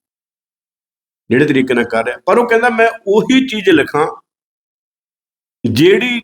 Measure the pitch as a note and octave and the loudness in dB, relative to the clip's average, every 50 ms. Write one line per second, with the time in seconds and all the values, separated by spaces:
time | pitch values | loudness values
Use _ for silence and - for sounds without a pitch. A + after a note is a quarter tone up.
0 | _ _ _ _ _ _ _ _ _ _ _ _ _ _ _ _ _ _ _ _ | _ _ _ _ _ _ _ _ _ _ _ _ _ _ _ _ _ _ _ _
1 | _ _ _ _ _ - A2+ C3+ D3 D3 C3+ C3 C3 C3 B2+ A#2+ A2+ - A#2 A2+ | _ _ _ _ _ -2 0 2 2 2 2 0 0 0 0 -2 -2 -2 -2 -4
2 | A2+ A#2+ A#2+ - - F3+ G#3 A#3+ A#3 A3+ A3+ A3+ A#3+ B3 A#3 A3+ A3+ A3+ - - | -4 -4 -6 -8 -4 -2 0 0 0 0 0 0 0 0 0 0 0 0 -2 -4
3 | - G3 G3+ G#3+ - - B3+ C4 C4 C4 A3 G#3+ F3+ F#3 D#3+ C#3+ B2+ - - D3 | -4 -2 0 0 2 2 2 0 0 -2 -6 -4 0 2 2 2 2 0 -2 -2
4 | D#3+ F3+ - - _ _ _ _ _ _ _ _ _ _ _ _ _ _ _ _ | -2 -4 -6 -12 _ _ _ _ _ _ _ _ _ _ _ _ _ _ _ _
5 | _ _ _ _ _ _ _ _ _ _ _ _ - A2+ G#2+ A#2+ D#3+ F#3 G#3 A3+ | _ _ _ _ _ _ _ _ _ _ _ _ -6 -4 0 2 4 4 4 2
6 | B3 B3 A#3+ A#3 | 0 -2 -6 -6